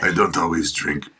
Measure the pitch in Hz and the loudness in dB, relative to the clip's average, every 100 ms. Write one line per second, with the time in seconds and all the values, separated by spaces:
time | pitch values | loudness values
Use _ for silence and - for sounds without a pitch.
0 | 92 87 98 85 85 82 73 - 76 73 | 2 2 2 2 0 0 0 -2 -2 -4
1 | - | -6